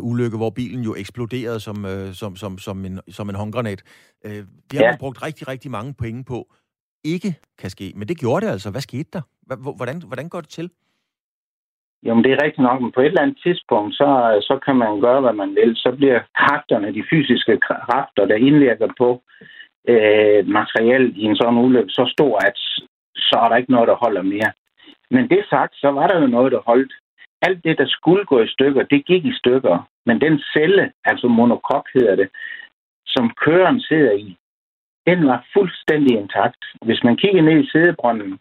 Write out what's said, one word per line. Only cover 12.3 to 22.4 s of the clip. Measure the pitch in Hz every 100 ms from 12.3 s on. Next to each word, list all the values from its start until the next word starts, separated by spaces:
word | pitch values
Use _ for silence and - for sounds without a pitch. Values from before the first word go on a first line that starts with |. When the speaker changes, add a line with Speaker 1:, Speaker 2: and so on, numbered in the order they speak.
Speaker 2:
er | 131
rigtigt | 151 - 123
nok, | 135
men | 117
på | 127
et | 147
eller | 180
andet | 143 139
tidspunkt, | 175 175 - 113 104 -
så, | 143 131 117 104
så | - 135 -
kan | 131
man | 113 104
gøre, | 120 135
hvad | 127
man | 107 98 101
vil. | 117 113
Så | 127 131
bliver | 139 120 - -
kræfterne, | 135 147 - 120 104
de | 104 98
fysiske | 165 135 120 - 107 -
kræfter, | - - 127 - - 98
der | 107
indvirker | 135 147 135 110 104 -
på, | 123 123 _ _ - - - _ -
øh, | 117 107 107 107 104 90
materiel | 104 107 113 113 131 127 -
i |
en | 107 101
sådan | 120 120 127
ulykke, | 123 101
så | - 123 -
stor, | 147 107